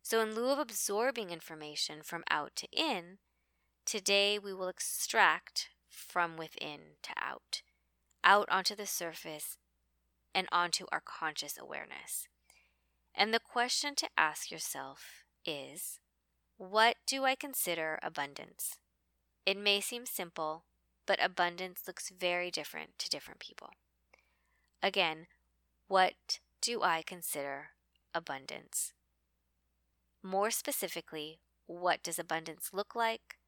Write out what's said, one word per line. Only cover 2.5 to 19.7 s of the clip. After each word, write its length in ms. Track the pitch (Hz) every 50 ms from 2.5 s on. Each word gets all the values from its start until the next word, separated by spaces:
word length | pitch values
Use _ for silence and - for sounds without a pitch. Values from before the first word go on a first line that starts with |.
| _
to 120 | - - -
in, 460 | - - 320 311 233 180 170 175 190 _ _ _ _ _ _ _ _ _ _ _ _ _ _
today 540 | - - 208 190 - 202 202 202 202 208 208
we 140 | 196 202 190
will 160 | 185 185 185
extract 1000 | - - - - - - - - - 226 196 165 156 180 _ - _ - - - _ _ _ _
from 480 | - - - - - 180 175 170 165
within 580 | 160 160 160 - - - 151 147 147 156 156 151 _ -
to 80 | - - -
out, 420 | - - - - _ _ - - _ _ _ _ _ _ _ _ _ _ _ _ -
out 240 | 180 196 208 208 -
onto 280 | - 190 180 - 208
the 100 | 202 208
surface 680 | 190 - - 175 165 160 - - 165 156 151 - - - _ _ _ _ _ _ _ _ _ _ _ _ _ _ _ _
and 140 | 190 185 - -
onto 320 | 175 175 175 - - - - -
our 80 | 156
conscious 560 | _ - - - 165 156 151 - - 147 -
awareness. 720 | - - - - - - - - - - - - - - - _ _ _ _ - _ _ _ _ _ _ _ _ _ _ _ _
And 200 | - 202 220 220
the 80 | 233
question 520 | _ - - 247 240 254 - - - 294 285
to 120 | - - - _
ask 320 | - 156 156 151 - - -
yourself 760 | 175 160 - - - 143 135 135 139 - - - - - - _ _ _ _
is, 520 | 170 151 143 135 135 143 185 - - - - _ _ _ _ _ _ _ _ _ _ _
"What 400 | _ 190 180 196 214 220 240 240 _ _
do 180 | - 269 269 269
I 120 | 262 262
consider 640 | - - 285 254 - - 180 170 170 160 156 156 -
abundance?" 800 | - 165 170 - 143 143 143 143 - - - - - - - - _ _ _ _ _ _ _ _ _ _ _ _ _
It 100 | 190 196
may 240 | 196 208 208